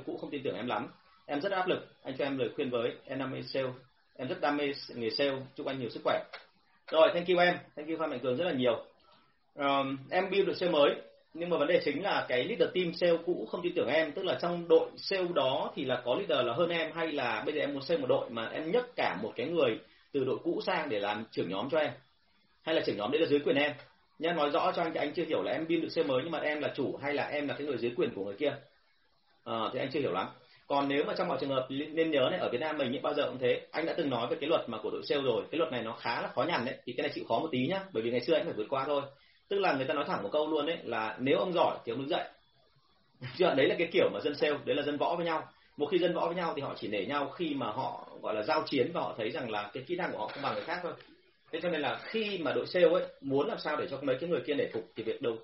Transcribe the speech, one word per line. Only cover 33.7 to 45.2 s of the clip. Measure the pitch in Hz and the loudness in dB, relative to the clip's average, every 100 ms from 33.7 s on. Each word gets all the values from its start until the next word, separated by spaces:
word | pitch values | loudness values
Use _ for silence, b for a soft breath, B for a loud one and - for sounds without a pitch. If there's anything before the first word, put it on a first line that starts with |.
anh | 156 165 | -4 -2
đã | 175 | 0
từng | 147 | 0
nói | 117 123 | 0 -2
về | 120 | -2
cái | 143 | 2
luật | - - | 0 0
mà | 110 | -4
của | 101 | -4
đội | 82 - | -4 0
sale | 143 | 0
rồi, | 135 - - | 2 0 0
cái | 151 | 0
luật | 151 | 0
này | 123 | -2
nó | 110 | -4
khá | 117 120 127 | -4 -4 -2
là | 190 | -2
khó | - | 0
nhằn | 147 151 | 0 0
đấy, | 120 - - | -2 -6 -8
thì | 117 | -4
cái | |
này | 147 | -2
chịu | - - | -4 0
khó | 117 | 0
một | 156 | 0
tí | 127 139 | 0 0
nhá, | 190 190 | -2 -4
bởi | 113 | -2
vì | 117 | 0
ngày | 120 | 0
xưa | 143 | 2
anh | 151 | 2
phải | 160 | 0
vượt | 107 107 | -4 -4
qua | 135 143 | -2 0
thôi. | 143 135 B B B - | -2 -4 B B B -4
Tức | 202 | 0
là | 180 | 2
người | 139 | 2
ta | 131 | 0
nói | 147 160 | -2 -2
thẳng | 175 | -2
một | - | 0
câu | 151 151 | 0 2
luôn | 156 147 | 0 0
đấy, | 170 | -4
là | - 113 110 - | -4 -2 -2 0
nếu | 131 180 | 2 2
ông | 190 | 4
giỏi | 170 127 - | 2 2 0
thì | 117 | -6
ông | 117 | -4
đứng | 139 | -2
dậy. | 185 - - _ _ _ _ _ _ _ - | -4 -4 -12 _ _ _ _ _ _ _ -14
<laughs> | 131 - | -6 2
Chưa? | 180 | 4
Đấy | 277 - | 6 4
là | - | 4
cái | 170 | 2
kiểu | 180 127 | 4 4
mà | 101 | 2
dân | 147 | -4
sale, | 143 156 143 | 0 0 0
đấy | 123 143 | 0 0
là | |
dân | 147 143 | 0 0
võ | 170 | 0
với | 170 | 0